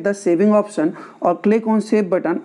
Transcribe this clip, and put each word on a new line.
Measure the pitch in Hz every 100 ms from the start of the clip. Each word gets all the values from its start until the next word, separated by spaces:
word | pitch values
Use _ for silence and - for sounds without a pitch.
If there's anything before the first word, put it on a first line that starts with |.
| 185
the |
saving | 202 180 170 208 208
option | 202 - 160 - - -
or | 175 170
click | 208 220 220
on | 220
save | 214 214 185
button | 185 160 170